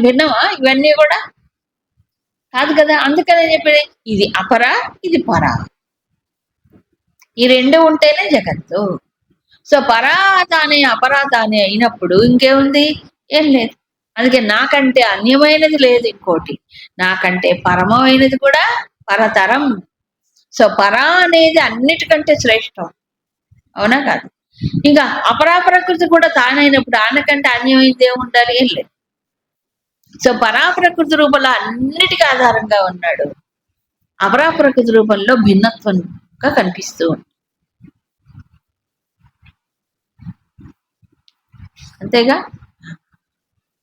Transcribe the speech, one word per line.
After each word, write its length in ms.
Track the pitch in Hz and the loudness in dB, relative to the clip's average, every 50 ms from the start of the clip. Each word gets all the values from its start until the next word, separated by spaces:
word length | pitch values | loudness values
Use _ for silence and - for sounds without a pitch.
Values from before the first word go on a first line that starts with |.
| 233 | 4
భిన్నమా? 360 | 247 247 269 320 294 226 226 294 403 392 311 | 2 2 2 0 0 0 -2 -2 -2 -4 -2
ఇవన్నీ 320 | 262 262 269 269 285 302 294 302 | 0 0 0 2 2 2 4 4
కూడా 180 | 302 294 - 440 - - _ _ _ _ _ _ _ _ _ _ _ _ _ _ _ _ _ _ _ _ _ _ _ _ - | 2 2 0 -4 -6 -12 _ _ _ _ _ _ _ _ _ _ _ _ _ _ _ _ _ _ _ _ _ _ _ _ -4
కాదు 200 | 254 285 302 294 | -4 -2 0 2
కదా. 220 | 302 302 302 302 | 2 2 2 2
అందుకనే 480 | 294 262 277 294 349 349 - 339 339 330 320 320 | 0 0 0 0 0 2 2 2 2 2 2 0
చెప్పేది, 300 | 302 - 302 302 - 196 - _ _ _ | 0 0 2 0 0 0 -2 _ _ _
ఇది 180 | 220 214 196 202 - - | -6 -2 -2 -2 -2 -2
అపర, 260 | 185 185 - 247 226 240 262 349 494 - - - _ - | -6 -2 0 0 0 2 0 0 -4 -6 -8 -14 _ -6
ఇది 160 | 349 339 285 - 240 | -4 -2 -2 -2 -2
పర, 160 | 180 160 156 131 117 - - - _ _ _ _ _ _ _ _ _ _ _ _ _ _ _ _ _ _ _ _ _ _ _ _ _ _ _ _ _ _ _ _ _ | -2 -2 -2 -2 -4 -6 -10 -12 _ _ _ _ _ _ _ _ _ _ _ _ _ _ _ _ _ _ _ _ _ _ _ _ _ _ _ _ _ _ _ _ _
ఈ 60 | 226 240 | 0 2
రెండు 300 | 254 254 254 254 269 311 | 2 4 2 4 2 4
ఉంటేనే 480 | 330 330 311 311 - 302 302 302 339 403 403 | 4 4 2 2 2 0 0 0 0 -2 -2
జగత్తు. 520 | 302 220 190 180 147 - - _ 165 196 208 190 170 - - _ _ _ _ _ _ _ _ _ _ _ _ - | -2 -2 -2 -4 -8 -8 -10 _ -6 -6 -4 -6 -8 -10 -14 _ _ _ _ _ _ _ _ _ _ _ _ 0
So 80 | 294 277 269 254 | 0 0 2 2
పరా 260 | 233 226 247 277 330 370 392 392 392 370 359 | 0 0 0 0 0 2 2 2 2 2 0
తానే, 380 | 359 330 320 302 294 294 294 285 | 0 -2 -2 0 0 0 0 2
అపరా 380 | 262 226 220 240 262 277 - 220 - 254 | 0 0 0 0 0 0 0 0 0 0
తానే 280 | 233 220 214 214 214 202 | -2 0 0 0 0 0
అయినప్పుడు 500 | 190 202 220 240 226 220 - 180 175 180 196 233 | 0 0 0 0 -2 -2 -4 -4 0 2 2 4
ఇంకేముంది? 640 | 247 247 240 269 262 269 269 277 277 277 285 294 302 302 - - - _ _ _ _ | 4 2 2 2 2 2 2 2 2 0 0 0 0 -4 -8 -12 -20 _ _ _ _
ఏం 160 | 285 302 311 294 269 | -2 0 2 2 2
లేదు. 160 | 247 226 220 - _ _ _ _ _ _ _ _ | 0 0 -4 -8 _ _ _ _ _ _ _ _
అందుకే 240 | 220 240 254 254 254 | -4 -2 0 0 0
నాకంటే 640 | 226 208 208 226 269 269 294 285 269 262 254 269 | 0 -2 -2 -2 -2 0 0 0 0 2 2 2
అన్యమైనది 760 | 240 214 190 196 214 226 262 277 294 302 311 311 311 311 311 277 | 2 2 0 -2 0 0 2 4 4 2 2 2 2 0 2 2
లేదు 240 | 262 254 247 240 240 | 2 2 2 2 0
ఇంకోటి, 460 | 220 202 - - 190 170 160 - - - - _ _ - - - - _ - | -4 -8 -6 -4 -4 -4 -4 -4 -10 -14 -16 _ _ -20 -20 -20 -20 _ -4
నాకంటే 500 | 185 185 185 185 - 180 180 180 180 175 180 180 - | -2 -2 -2 -2 -2 -2 -2 -2 0 -2 -2 0 -2
పరమమైనది 720 | 185 180 180 185 202 226 247 262 262 262 262 269 269 262 | -2 0 0 0 0 2 2 2 2 2 2 2 0 0
కూడా 260 | 254 277 277 285 311 359 440 480 466 - - _ _ _ | 0 0 0 0 2 0 -2 -4 -6 -10 -14 _ _ _
పరతరం. 560 | - 196 208 226 208 214 208 190 196 240 277 294 269 220 185 - _ _ _ _ _ _ _ _ _ _ _ _ _ - | -4 -2 -2 -2 0 0 0 0 0 0 0 0 -2 -4 -6 -10 _ _ _ _ _ _ _ _ _ _ _ _ _ 0
So 120 | - 226 196 - - | 2 2 2 4 2
పరా 260 | 202 202 208 240 277 320 349 370 359 | 0 0 0 0 0 0 2 2 2
అనేది 340 | 339 330 330 320 320 320 320 | 2 2 2 2 4 2 2
అన్నిటికంటే 760 | 277 226 220 233 254 294 330 320 - - 320 302 302 320 294 | 0 0 -2 -2 -2 -2 -2 -4 -2 -2 -2 0 2 0 -2
శ్రేష్టం, 520 | 294 - 240 220 220 - - _ 196 170 170 - _ _ _ _ _ _ _ _ _ _ _ _ _ _ _ _ | 0 0 0 0 -2 -2 -8 _ -14 -14 -14 -14 _ _ _ _ _ _ _ _ _ _ _ _ _ _ _ _
అవునా 240 | - 202 214 247 285 285 | -4 -2 0 0 0 0
కాదు? 180 | 247 156 - - - _ _ _ _ _ - - - - - - | -4 -4 -6 -8 -14 _ _ _ _ _ -10 -8 -6 -6 0 2
ఇంకా 180 | 285 285 302 269 - - - - 311 | 4 4 4 2 0 -4 -4 -2 -2
అపరా 240 | - - 302 330 349 359 | 0 0 2 2 2 2
ప్రకృతి 460 | 359 381 359 359 359 370 349 - 359 | 2 2 0 0 0 -2 -2 -2 0
కూడా 220 | 311 330 330 330 | 2 2 2 2
తానైనప్పుడు 720 | 311 - 277 247 254 269 285 285 285 277 262 - 247 233 | 2 0 0 0 0 0 0 2 2 2 0 0 0 -2
ఆయనకంటే 520 | 220 214 233 254 294 285 - 285 285 285 269 | -2 0 0 -2 -2 -2 -2 -2 0 0 -2
అన్యమైనది 560 | 240 240 247 262 262 262 262 262 254 254 254 | -2 0 0 2 2 4 4 2 2 2 2
ఏమి 140 | 247 254 254 247 | 2 2 -4 -8
ఉండాలి? 280 | 240 - 240 240 240 240 247 | 0 0 0 2 2 0 0
ఏం 80 | 262 233 170 | -2 -2 -2
లేదు. 140 | 135 - - _ _ _ _ _ _ _ _ _ _ _ _ _ _ _ _ _ _ _ _ _ _ _ _ _ | -8 -10 -12 _ _ _ _ _ _ _ _ _ _ _ _ _ _ _ _ _ _ _ _ _ _ _ _ _
So 160 | - - 254 240 - 240 | -4 -2 -2 0 0 -2
పరా 200 | 214 220 254 311 359 349 | 0 0 0 0 0 0
ప్రకృతి 380 | 359 349 349 349 339 320 285 311 | 0 -2 -2 0 -2 -2 0 2
రూపంలో 340 | 294 302 277 285 277 269 262 | 2 2 2 2 0 0 0
అన్నిటికీ 720 | 247 202 208 214 233 240 254 269 302 339 370 370 359 359 330 | 0 -2 -4 -8 -8 -6 -8 -8 -2 -2 -2 -2 0 0 0
ఆధారంగా 560 | 285 262 247 254 233 220 226 214 208 214 202 190 | 0 2 0 0 0 0 -2 -2 -2 0 0 0
ఉన్నాడు, 400 | 180 180 180 175 170 - - 143 143 - - _ _ _ _ _ _ _ _ _ _ _ _ _ _ _ - | -2 -6 -6 -6 -6 -4 -4 -6 -8 -10 -16 _ _ _ _ _ _ _ _ _ _ _ _ _ _ _ -6
అపరా 300 | 190 196 226 262 311 330 | -2 0 0 0 0 0
ప్రకృతి 420 | 320 330 294 269 262 254 233 226 | 0 0 0 0 2 0 0 2
రూపంలో 440 | 226 226 220 220 208 196 196 220 262 | 2 2 2 2 -2 -2 0 0 0
భిన్నత్వంగా 1120 | 233 208 202 190 196 214 226 226 - - 214 185 180 175 - - - _ _ _ _ 180 190 196 | 2 2 2 2 2 2 0 -2 -4 -6 -4 -4 -4 -6 -8 -16 -20 _ _ _ _ -6 -2 -2
కనిపిస్తూ 500 | - 190 185 180 190 - - - - 165 165 | 0 -2 -2 -6 -10 -14 -16 -8 -6 -4 -4
ఉంది. 200 | 151 - - _ _ _ _ _ _ _ _ _ _ _ - _ _ _ _ _ _ _ _ _ _ - - _ _ _ _ _ _ _ _ _ _ _ _ _ _ _ _ _ _ _ _ _ _ _ _ _ _ _ _ _ _ _ _ _ _ _ - 175 - _ _ _ _ - - - _ _ _ _ _ _ _ _ _ _ _ _ _ _ _ _ _ - - - _ _ - - _ _ | -4 -6 -10 _ _ _ _ _ _ _ _ _ _ _ -20 _ _ _ _ _ _ _ _ _ _ -20 -20 _ _ _ _ _ _ _ _ _ _ _ _ _ _ _ _ _ _ _ _ _ _ _ _ _ _ _ _ _ _ _ _ _ _ _ -20 -20 -20 _ _ _ _ -20 -20 -20 _ _ _ _ _ _ _ _ _ _ _ _ _ _ _ _ _ -20 -20 -20 _ _ -20 -20 _ _
అంతేగా? 360 | 196 202 - 233 233 262 285 370 - - - - - _ _ _ - - 165 - _ _ _ _ _ _ _ _ _ _ _ _ _ _ _ _ | -10 -4 -2 0 0 0 -2 -4 -6 -14 -20 -20 -20 _ _ _ -20 -20 -20 -20 _ _ _ _ _ _ _ _ _ _ _ _ _ _ _ _